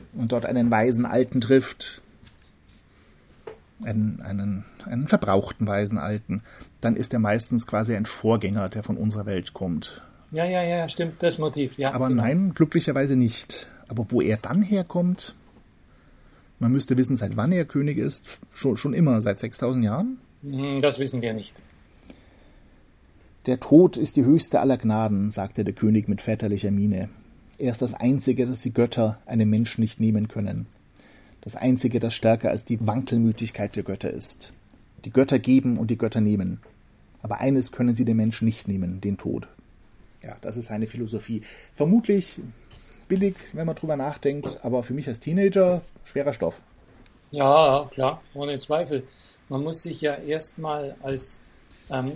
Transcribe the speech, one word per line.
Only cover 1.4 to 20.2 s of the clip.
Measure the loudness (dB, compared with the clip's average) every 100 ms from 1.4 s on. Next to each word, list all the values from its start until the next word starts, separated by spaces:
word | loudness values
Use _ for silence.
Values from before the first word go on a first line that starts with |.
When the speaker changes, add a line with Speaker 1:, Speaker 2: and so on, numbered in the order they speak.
Speaker 1:
trifft, | 4 4 4 -4 -8 -10 -20 -20 -20 -20 -20 _ -20 -20 _ -20 -20 -20 -20 -20 -20 -20 -20 -14
einen, | -6 -2 -2 -4
einen, | -8 -6 -4 -6 -10 -16 -8
einen | -4 0
verbrauchten | 0 2 0 0 -4 -2
weisen | 0 -2 -2
Alten, | -4 -6 -4 -8 -8 -20 -20 -6
dann | -2 0
ist | 0
er | 0
meistens | 2 2 2 2 2
quasi | 0 0
ein | 0 0
Vorgänger, | 2 4 2 2 -2 -2
der | -4
von | -6 -2
unserer | -2 -2 -4
Welt | -4 -6
kommt. | -6 -4 -4 -6 -12 -20 -20 -10
Speaker 2:
Ja, | -4 0
ja, | 0
ja, | 0 -2 -4
stimmt, | -4 -6 0
das | 0 0
Motiv, | -2 -2 -4 -2
ja, | -2
Speaker 1:
Aber | 0 0
Speaker 2:
genau. | 2
Speaker 1:
nein, | 2 2 0
glücklicherweise | 2 2 2 0 0 2 4
nicht. | 2 0 -6 -10 -12 -20 -10
Aber | -6 0
wo | 2
er | 2 0
dann | 0 0
herkommt, | 2 0 0 0 0 0 -4 -10 -20 -20 -20 _ _ _ _ -20 -20 -20 _ -4
man | 0
müsste | 2 2 2
wissen, | 2 2
seit | -2 0
wann | 2
er | 2
König | 0 0 0 0
ist, | -2 -4 -6 -16 -16
schon, | -4 -2 0
schon | 0
immer, | 2 4 4
seit | 2 -2
sechstausend | -4 -4 -2 2
Jahren? | 0 0 -4 -6